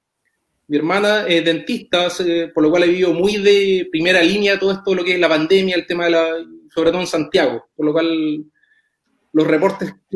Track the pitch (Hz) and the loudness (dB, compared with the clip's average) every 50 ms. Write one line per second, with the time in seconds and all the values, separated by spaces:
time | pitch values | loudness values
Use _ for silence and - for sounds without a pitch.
0 | _ _ _ _ _ _ _ _ _ _ _ _ _ - 147 143 151 165 185 202 | _ _ _ _ _ _ _ _ _ _ _ _ _ -6 -4 -4 -2 -2 0 0
1 | 208 208 214 214 202 190 170 165 156 165 160 156 - - 240 208 - - - 175 | 2 2 0 0 0 0 0 0 2 0 -2 -2 -4 -6 -8 -8 -6 -4 -2 -2
2 | 180 175 175 - 185 175 170 170 165 160 - 165 151 151 165 175 175 170 175 185 | -2 -2 -4 -4 -2 -2 -2 -2 -2 -4 -2 0 2 2 4 4 2 2 2 2
3 | 185 175 160 165 180 208 214 208 196 202 202 202 196 196 190 185 175 - - 160 | 0 0 0 0 0 0 0 2 2 4 4 4 4 2 0 0 -2 -4 -4 -2
4 | 165 180 185 180 165 170 196 208 202 202 196 190 190 196 190 190 - 196 190 185 | 0 2 2 4 2 2 2 0 0 0 0 0 0 -2 -2 -2 -2 -2 -2 -2
5 | 175 180 185 180 175 156 160 156 156 160 190 196 190 190 180 175 170 - 175 175 | -2 -2 0 0 2 2 2 0 2 2 2 2 2 0 -2 -4 -4 -4 -4 -2
6 | 170 170 165 165 165 165 165 165 165 - - - - _ _ 165 165 165 165 185 | 0 0 2 2 0 0 -2 -6 -8 -12 -18 -20 -20 _ _ -2 0 0 0 0
7 | 180 165 - 160 151 - - 185 156 127 117 113 - _ _ - 151 151 147 160 | -2 -4 -4 -4 -4 0 0 0 0 0 -2 -6 -10 _ _ -4 -2 -2 0 0
8 | 165 165 165 160 156 156 151 151 151 - _ _ _ _ _ _ _ _ _ _ | 0 0 -2 -2 -2 -4 -4 -6 -10 -14 _ _ _ _ _ _ _ _ _ _
9 | _ _ _ _ _ _ - 156 156 151 156 151 175 190 190 - 190 - - _ | _ _ _ _ _ _ -2 0 2 2 2 2 2 0 0 -2 -6 -10 -10 _
10 | _ _ 196 | _ _ -10